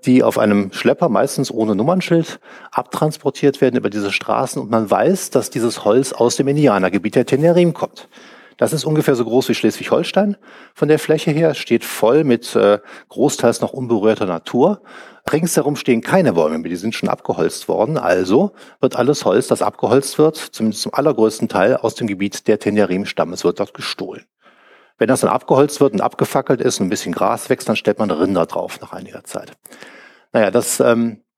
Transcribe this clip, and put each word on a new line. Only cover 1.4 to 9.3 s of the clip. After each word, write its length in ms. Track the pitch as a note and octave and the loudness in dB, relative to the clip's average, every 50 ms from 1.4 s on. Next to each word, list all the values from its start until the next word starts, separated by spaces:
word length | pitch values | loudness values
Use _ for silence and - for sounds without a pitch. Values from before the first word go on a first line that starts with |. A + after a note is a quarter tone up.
| C#3 - | -4 -4
ohne 240 | - A2+ A2+ A2 G#2+ | -2 -2 0 0 0
Nummernschild, 640 | F#2+ A2 D3 F3+ F#3+ F3 - E3+ E3 E3 - - - _ - - - - - | 0 2 0 0 0 0 0 0 0 0 -2 -8 -18 _ -20 -20 -20 -20 -8
abtransportiert 880 | - - - _ - - D#3+ D#3 D3+ - - C#3+ - - - C#3+ C3+ - | -6 -6 -6 _ -4 -2 -2 -2 -2 -2 -6 -6 -4 2 0 0 2 4
werden 160 | C#3+ B2+ A#2+ | 0 2 2
über 140 | A#2+ G#2+ G#2+ | 0 -4 -2
diese 220 | G2 G#2 G2+ G2 | -4 -4 -4 -4
Straßen. 500 | F#2+ - - - G#2+ A2+ C3 C3 - C#3 | -4 -6 -2 -2 -2 -2 -2 -4 -6 -8
Und 80 | C3 G2+ | -6 -2
man 200 | A#2 A2+ A2+ G2 | -2 -2 0 2
weiß, 420 | G#2+ F#2+ A2 D3+ G3 F#3+ - - | 0 2 2 2 0 0 -4 -2
dass 180 | - C3 A2 - | -2 -2 -2 -2
dieses 340 | - - A2+ A#2+ A2+ - - | -4 -2 -2 -2 -2 -2 0
Holz 300 | G#2 G#2 B2+ C#3 - - | 2 2 2 2 0 0
aus 220 | - A#2 A#2+ - | 0 0 0 2
dem 120 | - C3+ C3+ | 0 0 0
Indianergebiet 680 | C#3 D3 D3+ C3+ G#2 G2 F#2 F#2 F2 G2+ E2 A2 - | 2 4 4 4 4 4 0 0 0 -2 -4 0 0
der 100 | C3+ A#2+ | 0 0
Tenerim 480 | - C#3 C3 D3+ E3+ E3+ F3 F3 E3+ D3+ | 2 0 2 2 4 4 4 4 2 2
kommt. 340 | - - - _ - - _ _ - - - - - - - _ _ | -2 -6 -8 _ -16 -20 _ _ -20 -20 -20 -20 -20 -20 -20 _ _
Das 160 | A#2+ A2 - | -2 -2 -2
ist 100 | D3+ - | -4 -2
ungefähr 320 | D#3 D#3 D3+ - - C#3+ | -2 0 0 2 2 2
so 80 | A#2 A#2+ | 2 0
groß 240 | A2 | 2